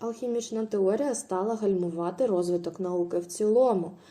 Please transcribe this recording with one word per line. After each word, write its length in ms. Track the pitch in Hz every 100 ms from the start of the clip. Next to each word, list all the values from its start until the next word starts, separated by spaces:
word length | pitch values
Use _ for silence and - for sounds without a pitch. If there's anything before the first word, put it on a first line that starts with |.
алхімічна 640 | 226 226 247 233 226 220 220
теорія 480 | 208 190 220 285
стала 400 | 226 - 185 202
гальмувати 720 | 226 208 185 175 165 170 185 254
розвиток 540 | 185 175 175 175 -
науки 380 | 185 180 175 175
в 80 | 175
цілому. 640 | - 214 226 254 196 165 - -